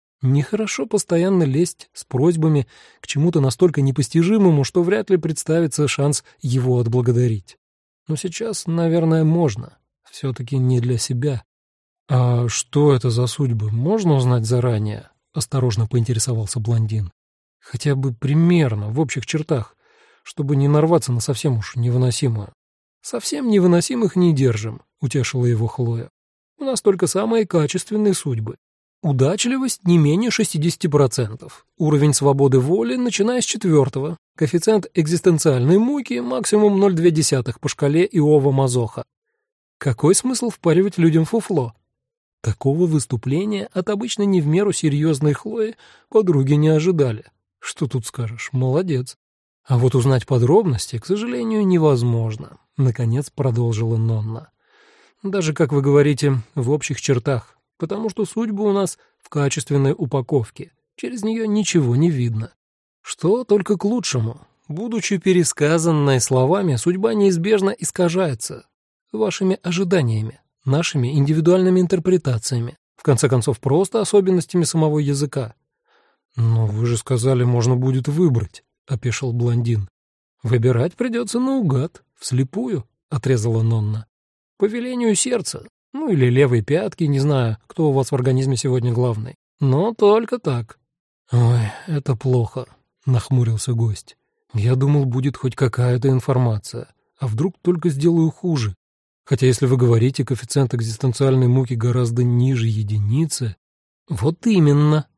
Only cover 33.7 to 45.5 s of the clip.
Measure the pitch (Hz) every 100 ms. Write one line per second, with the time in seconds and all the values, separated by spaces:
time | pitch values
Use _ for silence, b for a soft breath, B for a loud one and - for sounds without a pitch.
33.7 | 151 131 135 143 170 _ - 151 175 -
34.7 | 214 - - 156 170 185 160 160 127 131
35.7 | 190 240 294 247 240 247 254 214 208 208
36.7 | 196 202 170 175 156 151 135 120 - -
37.7 | - 143 156 185 185 147 151 139 135 135
38.7 | 123 113 - - _ _ _ _ _ _
39.7 | _ 143 117 147 196 247 254 240 - 175
40.7 | 160 196 180 165 160 160 226 - 170 120
41.7 | - _ _ _ _ _ _ - 101 135
42.7 | 151 180 156 - 120 131 143 208 202 208
43.7 | 185 185 208 240 - 202 185 147 165 208
44.7 | 165 160 143 156 143 151 - 214